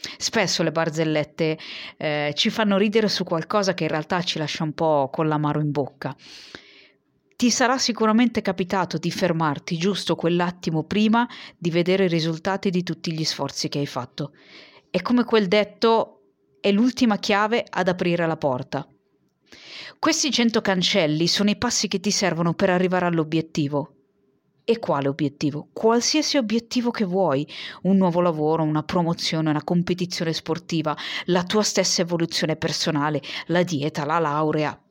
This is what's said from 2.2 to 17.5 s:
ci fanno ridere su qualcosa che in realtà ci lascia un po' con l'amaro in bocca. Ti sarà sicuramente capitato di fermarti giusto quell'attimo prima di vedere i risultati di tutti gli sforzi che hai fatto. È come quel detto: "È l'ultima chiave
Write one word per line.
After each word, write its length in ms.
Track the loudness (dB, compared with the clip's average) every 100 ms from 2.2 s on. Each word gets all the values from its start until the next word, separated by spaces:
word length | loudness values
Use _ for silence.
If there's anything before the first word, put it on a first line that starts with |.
| -2 -2
ci 140 | -2
fanno 260 | 0 2 2
ridere 300 | 2 2 2
su 160 | 0
qualcosa 500 | -2 -4 -2 0 0
che 100 | -2
in 60 | -2
realtà 320 | -2 -2 -2
ci 160 | -2 -4
lascia 260 | -4 -4
un 100 | -4
po' 360 | 0 2 2 2
con 160 | 0 0
l'amaro 320 | 0 0 0
in 100 | 0
bocca. 440 | -2 -4 -6 -12 -12 -18 -20 -20 -20 -20 -20 -20 _ _ _ _ -2
Ti 140 | 0
sarà 300 | 2 2 2
sicuramente 640 | 0 0 2 4 4 0
capitato 560 | -2 -2 -2 -2 -2 -2
di 120 | -4
fermarti 680 | 0 0 2 0 -2 -4 -2
giusto 380 | 0 0 -2 0
quell'attimo 680 | 0 0 0 -4 -4 -4
prima 440 | -2 2 4 2 0 -6 -20 -6
di 140 | -2
vedere 340 | 0 2 2 2
i 40 |
risultati 600 | 2 0 -2 -4 -2 0
di 140 | 0
tutti 280 | -2 -4 -6
gli 120 | -4
sforzi 460 | -4 -4 -6 -6 -4
che 100 | -4
hai 80 | -4
fatto. 460 | -6 -8 -8 -10 _ -20 -20 -20 -20 _
È 100 | -4
come 220 | 0 0
quel 240 | 2 2 4
detto: 840 | 2 0 0 2 2 0 -8 _ _ _ _
"È 100 | 0
l'ultima 480 | 4 2 2 2 2
chiave 480 | 0 0 2